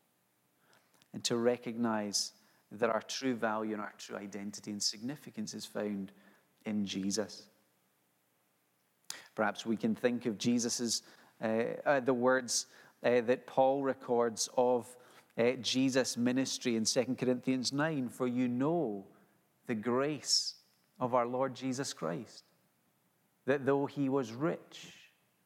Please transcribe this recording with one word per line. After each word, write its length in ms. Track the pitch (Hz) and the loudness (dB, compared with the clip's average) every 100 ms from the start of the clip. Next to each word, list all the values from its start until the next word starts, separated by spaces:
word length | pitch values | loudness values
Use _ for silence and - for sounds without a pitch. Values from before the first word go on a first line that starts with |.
| _ _ _ _ _ _ _ _ _ _ _ | _ _ _ _ _ _ _ _ _ _ _
and 100 | - | -8
to 120 | - 120 | -2 2
recognize 960 | 120 120 127 113 117 110 104 95 - - _ _ _ | 2 0 -4 -2 0 0 -2 -4 -4 -10 _ _ _
that 180 | 104 113 | -2 0
our 140 | 110 | 0
true 320 | - - 131 | -2 -4 -2
value 400 | 113 113 110 110 | 0 0 0 -2
and 80 | 107 | -4
our 100 | 104 - | -6 -12
true 180 | - 104 | -12 -10
identity 540 | 101 101 101 101 107 | -8 -8 -8 -10 -8
and 120 | 104 | -4
significance 720 | - 107 120 147 120 - 104 | -4 -4 -8 -10 -12 -10 -10
is 140 | 107 - | -10 -10
found 460 | 107 104 101 98 - - _ _ _ | -6 -4 -4 -8 -14 -20 _ _ _
in 220 | 110 104 98 | -6 -4 -2
Jesus. 600 | 95 98 107 98 - - _ _ _ _ _ _ _ _ _ _ _ _ _ _ _ - - - | -2 0 -2 -4 -10 -20 _ _ _ _ _ _ _ _ _ _ _ _ _ _ _ -16 -16 -10
Perhaps 320 | - 104 101 113 | -2 0 0 -4
we 100 | 107 | 0
can 180 | 113 | 0
think 300 | 101 123 120 | 0 0 0
of 140 | 123 101 | -2 0
Jesus's, 640 | 120 120 117 - 117 - - - - - | 2 2 2 -2 -2 -2 -4 -20 -20 -6
uh, 320 | 113 113 117 - | -2 0 -2 -2
uh, 160 | 147 139 | 2 2
the 140 | 123 | 2
words, 520 | 123 127 131 120 - - - - _ | 2 4 4 2 -4 -4 -14 -20 _
uh, 180 | 123 123 | 2 4
that 260 | 113 131 - | 4 0 2
Paul 360 | - 131 139 | 4 4 4
records 640 | 135 123 - 120 117 107 - - | 0 -2 0 2 2 0 -2 2
of, 400 | 123 123 113 - - - _ - | 4 2 -2 -14 -20 -20 _ 2
uh, 160 | 120 | 2
Jesus' 640 | 131 104 127 135 131 117 120 | 2 0 2 4 4 2 2
ministry 600 | 123 127 131 - 131 113 | 2 2 0 -2 0 2
in 100 | 107 | 2
Second 320 | 135 120 123 | 2 0 0
Corinthians 520 | 127 123 131 131 117 | 0 0 0 0 0
nine, 380 | 139 160 147 120 | 0 0 0 -4
"For 180 | - 127 | -2 -2
you 220 | 123 123 | 2 0
know 580 | 123 143 175 123 101 95 - _ _ _ _ - | 2 2 2 0 -4 -10 -20 _ _ _ _ -4
the 80 | |
grace 800 | 110 120 123 147 143 - - - - _ _ _ - | -2 0 2 2 -2 0 0 0 -8 _ _ _ -6
of 160 | 127 | 2
our 120 | 127 120 | 2 2
Lord 280 | 127 135 | 0 -2
Jesus 380 | 120 131 127 135 | -2 -4 -2 -4
Christ, 520 | - 160 143 - - - _ _ _ _ _ _ _ _ _ | -4 -4 -4 -8 -16 -20 _ _ _ _ _ _ _ _ _
that 220 | 123 143 135 | 0 2 2
though 200 | 139 143 | 2 2
he 220 | 143 135 | 0 0
was 240 | 139 113 | 2 -2
rich, 800 | 117 - - - - - - - _ _ _ | -2 -2 -2 -8 -20 -20 -20 -20 _ _ _